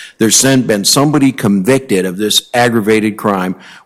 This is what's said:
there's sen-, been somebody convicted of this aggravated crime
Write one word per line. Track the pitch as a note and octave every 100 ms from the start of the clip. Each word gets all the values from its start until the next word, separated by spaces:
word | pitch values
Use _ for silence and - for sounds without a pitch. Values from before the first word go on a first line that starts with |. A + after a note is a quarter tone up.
| - -
there's | A2+ -
sen-, | C3 C3+
been | A2+ G#2 F#2+
somebody | C#3 D3 D3 C3+
convicted | - - G2+ F#2 C3 - F#2+ F#2
of | F2+
this | G#2 - -
aggravated | A#2+ B2 A#2 G#2 A2 G#2+ G#2
crime | A2 F#2+ F#2 - - -